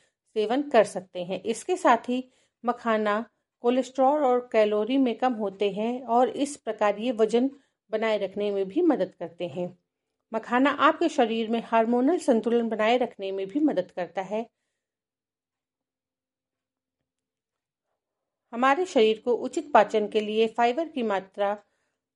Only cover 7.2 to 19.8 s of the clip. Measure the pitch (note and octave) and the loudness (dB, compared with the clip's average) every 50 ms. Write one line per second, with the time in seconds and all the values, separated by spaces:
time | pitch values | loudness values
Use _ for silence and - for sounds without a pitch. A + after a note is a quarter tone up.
7.2 | A3 G#3+ A3 A#3+ C4 C4+ - - _ _ _ _ _ _ A3 G#3+ A3+ A3 G#3+ G#3 | 0 2 2 2 0 0 -4 -8 _ _ _ _ _ _ -4 -2 0 -2 0 -2
8.2 | G3+ F#3+ - G3+ G#3 G#3 G3+ G3 G3 F#3 F#3+ D#4+ F4+ D#4+ B3+ F3+ F3+ F#3 - _ | -4 -6 -6 -6 -4 -2 -2 -2 -4 -2 -2 2 2 2 2 2 -2 -4 -4 _
9.2 | F3 E3 E3+ - F3 E3 C3+ F3+ F3 F3+ - _ _ _ _ _ _ _ _ _ | -14 -14 -10 -10 -10 -8 -6 -8 -8 -8 -10 _ _ _ _ _ _ _ _ _
10.2 | _ _ A3 A3 A3 - A#3+ B3+ C4+ C#4+ - - C4+ D#4 D#4 - E4+ D4 - - | _ _ -8 -8 -4 -2 0 2 2 2 2 4 2 2 4 2 0 0 2 2
11.2 | A#3+ G#3+ A3+ A3+ A3+ G#3 A3+ A#3 A3+ - A#3 A3+ A3+ A3+ A#3+ A#3+ B3+ C#4 - - | 0 2 0 -2 -2 -2 -4 -4 -2 0 2 2 2 2 2 2 2 2 2 2
12.2 | - D4 A#3 A3 A3 A#3 A#3 A#3 A#3 A3 G#3+ G#3 G#3+ A3 B3 B3 B3 - - - | 2 2 2 2 2 0 0 0 0 -2 -2 0 2 2 2 2 0 -4 -6 -8
13.2 | G3 G3 F#3+ G3 G3 F#3+ - D4 D#4 C4+ E3 F#3 F3+ - _ F#3 F3 E3 - G3 | -8 -8 -6 -6 -8 -6 -2 0 0 0 0 -2 -4 -4 _ -10 -10 -6 -8 -8
14.2 | F#3+ F3 G#3+ A3 A3+ - _ _ _ _ _ _ _ _ _ _ _ _ _ _ | -8 -6 -6 -6 -6 -8 _ _ _ _ _ _ _ _ _ _ _ _ _ _
15.2 | _ _ _ _ _ _ _ _ _ _ _ _ _ _ _ _ _ _ _ _ | _ _ _ _ _ _ _ _ _ _ _ _ _ _ _ _ _ _ _ _
16.2 | _ _ _ _ _ _ _ _ _ _ _ _ _ _ _ _ _ _ _ _ | _ _ _ _ _ _ _ _ _ _ _ _ _ _ _ _ _ _ _ _
17.2 | _ _ _ _ _ _ _ _ _ _ _ _ _ _ _ _ _ _ _ _ | _ _ _ _ _ _ _ _ _ _ _ _ _ _ _ _ _ _ _ _
18.2 | _ _ _ _ _ _ A#3+ A#3 B3+ C4+ C#4 E4+ F#4 - - B3+ A3 A3 A3 G#3+ | _ _ _ _ _ _ -4 0 2 2 4 2 0 0 2 4 4 4 2 0
19.2 | - B3 A#3+ - A#3+ C4 - E4+ - - - A3 | -2 -2 -2 -2 -2 -6 -6 -8 -4 4 6 6